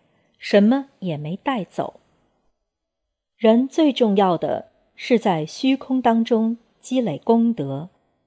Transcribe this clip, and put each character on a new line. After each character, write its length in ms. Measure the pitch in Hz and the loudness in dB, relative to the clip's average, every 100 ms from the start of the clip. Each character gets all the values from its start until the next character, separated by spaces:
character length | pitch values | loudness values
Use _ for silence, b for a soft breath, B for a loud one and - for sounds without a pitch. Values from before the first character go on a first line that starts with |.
| _ _ _ _ | _ _ _ _
什 240 | - 202 | 2 4
么 280 | 208 269 269 _ | 4 2 -4 _
也 160 | 185 151 | -8 -6
没 220 | 147 185 | -8 -8
带 260 | - 254 | -6 -6
走。 380 | 247 - - - _ _ _ _ _ _ _ _ _ _ _ _ _ _ | -6 -8 -10 -10 _ _ _ _ _ _ _ _ _ _ _ _ _ _
人 280 | 220 233 262 | 2 4 2
最 280 | - 302 | 2 2
重 240 | 254 226 196 | 2 2 2
要 200 | 190 165 | 2 0
的 360 | 147 127 - _ _ | -2 -6 -8 _ _
是 240 | _ - 240 | _ 0 0
在 280 | 214 160 156 | 2 -2 -4
虚 320 | - 262 269 | -4 -2 -2
空 240 | - 262 | -2 -2
当 240 | 240 233 226 | 0 0 0
中 320 | 220 226 233 _ _ | 0 0 -4 _ _
积 180 | - 254 | -6 -2
累 180 | 220 185 | -2 -4
功 360 | - 233 233 | 0 2 2
德， 360 | 226 139 135 175 _ _ _ | -2 -6 -8 -10 _ _ _